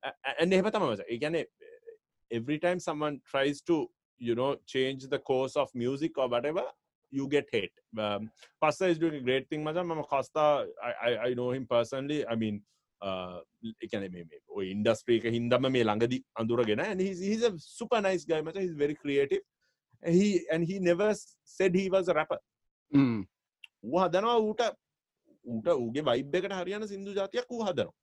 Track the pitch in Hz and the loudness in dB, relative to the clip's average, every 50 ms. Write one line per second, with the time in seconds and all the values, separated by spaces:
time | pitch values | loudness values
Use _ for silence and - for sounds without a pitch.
0 | - 135 - _ - 135 127 123 160 175 190 185 190 214 214 214 190 143 110 98 | -8 -10 -10 _ -6 -6 0 0 2 4 4 4 4 2 0 0 0 0 0 -2
1 | 95 - 117 117 135 151 165 165 131 - _ _ - - - - _ - - _ | -4 -6 -6 -4 -4 -2 -2 -2 -4 -6 _ _ -20 -20 -20 -20 _ -20 -20 _
2 | _ _ _ _ _ _ 117 117 113 127 151 151 - 175 180 185 - - 160 151 | _ _ _ _ _ _ -6 -6 -4 -4 -4 -2 0 -2 -2 -2 -4 -6 -6 -4
3 | 151 151 147 131 _ _ - 139 135 143 147 143 _ - 170 156 127 - _ _ | -4 -4 -4 -6 _ _ -2 0 0 0 0 -4 _ 0 0 0 0 -4 _ _
4 | _ _ _ _ 123 117 117 113 127 139 139 - _ - - 135 131 131 135 131 | _ _ _ _ -4 -2 -2 0 0 -2 -2 -4 _ -6 -2 -2 -2 -2 -2 -6
5 | 131 135 147 135 - - 135 127 131 131 - 147 139 - _ 123 117 123 135 139 | -8 -6 -6 -6 -2 0 0 0 0 0 0 -2 -2 -2 _ -4 -2 -2 -2 -2
6 | 151 165 160 - 131 123 120 120 120 147 156 185 233 254 - _ _ _ _ _ | -4 -4 -2 0 -2 0 0 0 0 0 -2 -2 -4 -4 -8 _ _ _ _ _
7 | _ _ - 135 139 135 143 143 135 - - 113 98 87 _ _ _ _ - 110 | _ _ -6 -4 -4 0 0 0 0 0 -2 -2 -2 -2 _ _ _ _ -6 -4
8 | 107 104 104 101 107 110 _ _ - - _ _ - 156 147 - 190 185 170 156 | -2 -2 -2 -2 -6 -8 _ _ -20 -20 _ _ 0 0 2 2 2 2 2 2
9 | 160 165 156 143 127 123 127 135 135 _ 160 151 151 151 156 175 180 170 165 156 | 0 -2 -2 -2 -2 0 0 0 0 _ -6 -4 -4 -4 -2 -2 -2 -2 -4 -4
10 | 143 - - 135 131 - _ 160 151 151 147 139 110 92 - - - 123 - - | -4 -2 -2 -2 -2 -2 _ 2 4 4 4 2 0 -4 -8 -8 -8 -8 -6 -2
11 | 110 120 123 107 113 123 127 120 123 123 127 135 131 117 123 120 120 113 - 135 | 0 0 0 2 0 -2 0 0 -2 -2 -2 -4 -4 2 2 2 2 2 -2 -6
12 | 135 139 151 151 127 98 117 113 113 110 104 101 101 _ _ _ _ _ _ _ | -4 -2 -2 -2 -2 -2 -2 0 0 -2 -2 -4 -8 _ _ _ _ _ _ _
13 | 101 98 95 92 92 90 90 87 73 _ _ _ - 113 110 _ - 110 - 107 | -6 -6 -4 -4 -6 -8 -10 -14 -16 _ _ _ -14 -14 -12 _ -10 -6 -6 -6
14 | 98 95 90 90 85 80 76 71 _ _ - 98 98 92 95 104 104 117 113 - | -6 -6 -10 -12 -14 -16 -18 -20 _ _ -8 -6 -6 -4 -4 0 2 2 2 2
15 | - - 120 110 107 113 113 120 120 120 123 123 131 131 131 127 117 110 104 104 | 2 2 2 2 2 0 -2 -2 0 2 2 2 2 2 2 2 4 2 4 2
16 | 117 117 127 131 - _ _ 117 113 113 117 120 123 107 104 117 160 208 208 185 | 2 0 0 -2 -6 _ _ -4 -2 0 2 2 2 2 2 0 0 -2 -2 -2
17 | 185 196 190 170 185 196 214 220 233 240 196 160 - - - - 233 226 247 226 | -2 -2 -2 -4 -2 -2 -2 0 0 0 -2 -2 -14 -18 -12 -10 -4 0 0 2
18 | 202 190 190 175 - - 165 156 151 160 170 196 190 180 165 147 143 147 151 - | 2 2 0 0 0 0 -2 0 0 -4 -4 -4 -4 -4 0 0 0 0 0 -2
19 | - 147 139 139 139 139 - 392 - _ _ _ _ _ _ _ _ _ _ _ | -4 0 2 2 2 2 0 -2 -4 _ _ _ _ _ _ _ _ _ _ _
20 | - 170 170 180 202 208 202 170 170 - 160 165 170 160 190 196 185 170 175 170 | -2 4 6 6 6 6 4 2 0 0 0 0 0 -2 -2 0 4 4 4 4
21 | 208 214 208 202 - - - _ _ _ - - 185 196 175 185 196 190 175 190 | 4 2 2 0 -4 -18 -20 _ _ _ -2 2 2 4 4 4 2 4 2 2
22 | 185 175 170 151 156 - 165 104 _ _ _ _ _ _ _ _ _ _ - 139 | 2 4 2 2 2 0 -4 -8 _ _ _ _ _ _ _ _ _ _ 4 4
23 | 139 127 117 107 95 - _ _ _ _ _ _ - - _ _ - 107 135 175 | 4 4 2 -2 -4 -8 _ _ _ _ _ _ -20 -20 _ _ -10 -2 2 2
24 | 185 175 160 180 208 226 240 233 220 214 214 - 240 220 - _ _ _ _ _ | 2 4 4 2 2 4 4 4 4 2 2 0 0 0 0 _ _ _ _ _
25 | _ _ _ _ _ _ - _ _ 117 117 113 110 170 170 139 120 113 113 139 | _ _ _ _ _ _ -20 _ _ -8 -8 -4 0 2 2 2 0 -2 -2 -2
26 | 156 135 120 123 139 143 143 180 180 196 196 185 175 180 196 214 220 208 202 196 | 2 2 2 2 0 0 -2 -2 -2 -2 -4 -4 -4 -6 -6 -6 -6 -8 -8 -10
27 | 196 202 202 202 196 190 - 240 247 - 247 233 220 202 175 131 104 - - _ | -10 -6 -4 -4 -4 -2 -4 -4 -4 -4 -6 -4 -2 -2 0 0 -2 -4 -4 _